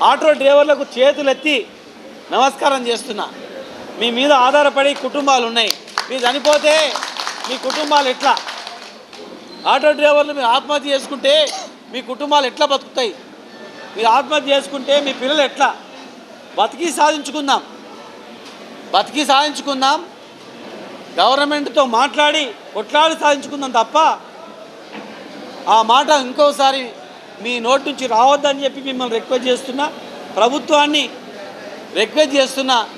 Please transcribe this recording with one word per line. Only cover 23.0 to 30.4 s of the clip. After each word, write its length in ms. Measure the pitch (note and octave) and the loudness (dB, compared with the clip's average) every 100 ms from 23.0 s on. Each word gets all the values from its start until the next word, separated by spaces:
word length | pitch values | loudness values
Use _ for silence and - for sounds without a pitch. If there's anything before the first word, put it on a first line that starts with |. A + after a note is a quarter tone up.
| D#4+ | 2
సాధించుకుందాం 560 | D#4+ D#4 C#4+ B3+ C#4+ C4+ | 2 0 0 -2 -8 -2
తప్ప 280 | A#3 A3+ D4 D#4 - - - - - - - - - - - - - - - - | 0 0 2 2 0 -8 -20 -20 -20 -20 -20 -18 -16 -16 -18 -18 -18 -16 -8 2
ఆ 120 | A3 | 4
మాట 260 | A3 B3+ D4+ | 6 4 4
ఇంకోసారి 840 | D4+ B3 B3+ C#4+ C#4 C4+ C4+ A#3+ F#3+ - - - - | 2 2 2 2 4 2 2 -4 -12 -20 -20 -20 -12
మీ 180 | G#3+ A#3+ | -6 -4
నోటి 300 | A3+ C4+ C#4+ | 0 0 0
నుంచి 160 | B3 B3+ | -6 0
రావద్దని 580 | A3 C4 C#4+ C#4+ C#4 | 4 4 4 2 0
చెప్పి 160 | C#4 C4+ | -4 -6
మిమ్మల్ని 340 | C4+ B3+ B3 | -8 -6 -4
రిక్వెస్ట్ 340 | A3+ - C4 B3+ | -4 -2 -2 0
చేస్తున్నా, 440 | B3 - C4 D4+ - - - - | -2 -4 -4 -4 -6 -16 -16 -8
ప్రభుత్వాన్ని 760 | - | 0